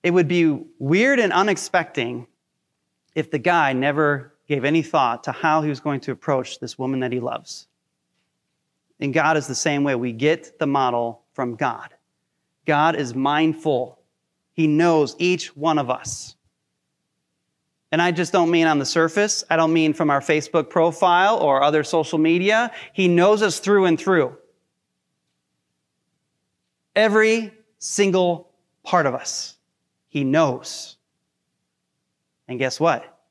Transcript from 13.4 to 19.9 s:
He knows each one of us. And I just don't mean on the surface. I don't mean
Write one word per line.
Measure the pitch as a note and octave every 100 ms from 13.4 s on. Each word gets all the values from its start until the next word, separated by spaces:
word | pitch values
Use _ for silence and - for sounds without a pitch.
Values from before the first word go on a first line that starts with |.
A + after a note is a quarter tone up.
| D#3+ D#3 D#3+ B2+ B2+ - _ _ _ _ _
He | - D#3
knows | D3+ E3+ D#3+ C#3 -
each | F3 F3+ - C#3
one | D#3+ D3+
of | B2
us. | B2 - - - _ _ _ _ _ _ _ _ _ _ _ _ _ _ _ _
And | -
I | F3
just | E3+ E3+
don't | F#3+ E3
mean | E3+ D#3+
on | D3
the | C3
surface. | E3 E3 F#3 G#3 - -
I | E3
don't | D#3+
mean | E3 D#3